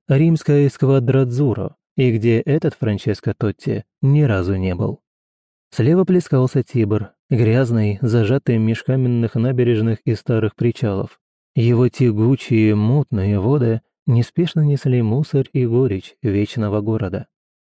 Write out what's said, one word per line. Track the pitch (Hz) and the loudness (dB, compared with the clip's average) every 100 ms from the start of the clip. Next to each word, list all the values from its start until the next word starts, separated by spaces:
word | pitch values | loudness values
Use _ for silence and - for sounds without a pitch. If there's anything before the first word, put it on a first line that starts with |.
| - | 0
Римская | 135 165 165 - 143 143 | 2 2 2 2 2 2
Сквадрадзуро, | - 135 135 120 131 127 120 143 104 92 - _ - | 0 0 2 2 0 0 0 -2 -2 -6 -12 _ -2
и | 127 113 | 0 2
где | 117 113 | 2 0
этот | - 151 156 - | 0 -2 -2 -2
Франческо | 117 101 - 101 - | -4 -2 -4 -4 -6
Тотти | - 107 - - 104 - _ | -4 -4 -4 -6 -6 -8 _
ни | 135 147 | 0 2
разу | 143 98 90 95 | 2 0 0 -2
не | 92 90 | -2 -2
был. | 113 - _ _ _ _ _ _ _ | -4 -6 _ _ _ _ _ _ _
Слева | - 120 180 185 | -2 2 2 2
плескался | 180 - 135 127 139 | 0 0 0 0 -2
Тибр, | - 120 104 104 101 _ _ | -2 -2 0 -2 -4 _ _
грязный, | 123 110 120 127 117 104 101 | 0 2 2 0 0 0 -2
зажатый | 120 117 104 135 - 113 | 0 2 2 0 0 0
меж | 110 113 | 0 -2
каменных | - 131 127 120 117 117 | -2 -2 0 0 -2 -2
набережных | 123 127 120 113 113 110 - | -2 0 0 0 0 -2 -4
и | 110 | -4
старых | - 113 107 - | -2 -2 -2 -2
причалов. | 120 - 110 98 - - _ _ _ - | -4 -2 -4 -4 -6 -12 _ _ _ 0
Его | 117 117 123 | 2 2 2
тягучие, | - 123 104 113 135 - 113 110 104 | 0 0 2 0 0 0 2 2 2
мутные | 107 143 - 107 95 101 | 2 0 0 -2 -2 0
воды | 101 143 117 113 - _ - | 0 0 0 -2 -6 _ -2
неспешно | 120 120 - 175 160 | 0 0 -2 -2 0
несли | 147 143 135 123 | 0 0 0 0
мусорь | 113 123 156 139 131 | 0 -2 -2 -2 -2
и | 135 120 | -2 0
горечь | 120 131 95 - _ | 0 0 -2 -8 _
вечного | 107 101 104 120 104 104 | -4 -2 -2 -4 -4 -2
города. | 104 110 98 95 - _ _ _ _ | -2 -4 -4 -8 -12 _ _ _ _